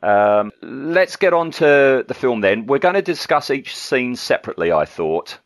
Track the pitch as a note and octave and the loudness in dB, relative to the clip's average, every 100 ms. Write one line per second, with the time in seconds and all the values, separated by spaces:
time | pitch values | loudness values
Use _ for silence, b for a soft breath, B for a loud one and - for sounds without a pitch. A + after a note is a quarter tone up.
0 | G2+ G2+ G#2 G#2 G#2 - - C3 D3 F3 | 0 2 4 2 0 -8 -16 -10 -2 0
1 | F#3 - F#3+ E3+ E3 - D3+ C#3+ C#3 C3 | 0 0 0 2 -2 0 4 6 4 2
2 | - B2+ C3 A#2 G2 G#2+ A2 C#3 F3+ F#3+ | -2 -4 -2 0 0 0 0 0 2 0
3 | F#3+ D#3 - D3+ - C#3 - - - C3+ | -2 -4 0 -2 0 -6 -6 -12 -4 -2
4 | B2 B2 - C3 - - E2+ D#2+ D2+ - | -2 -6 -2 -2 -4 -4 0 0 0 -4
5 | D#2+ D#2+ - - | -4 -4 -6 -16